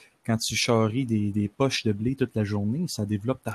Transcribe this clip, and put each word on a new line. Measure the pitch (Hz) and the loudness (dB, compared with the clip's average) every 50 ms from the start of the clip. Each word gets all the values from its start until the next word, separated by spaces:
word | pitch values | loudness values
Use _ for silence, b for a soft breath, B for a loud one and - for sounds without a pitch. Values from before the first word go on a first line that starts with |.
| b b b b - | b b b b -4
quand | - 113 | -2 -2
tu | 113 - - 117 | -2 -2 -2 -2
charries | - - - 117 113 110 107 107 131 139 | -2 0 2 4 4 4 2 2 0 -2
des, | 117 113 107 104 104 | 0 0 0 0 0
des | 98 107 101 101 | 0 0 0 0
poches | - - 135 135 - - - | 0 0 0 0 0 0 0
de | 113 | 0
blé | 104 101 107 127 135 | 0 0 0 -2 0
toute | - 131 117 - | 0 -2 -2 0
la | 110 107 | -2 0
journée, | 101 107 101 101 104 120 156 180 | 0 0 0 0 0 0 -2 -2
ça | - - - 104 | -4 -4 -4 -2
développe | 101 107 101 101 120 131 - - | -2 -2 -2 0 -2 -4 -4 -4
ta | 113 101 | -10 -10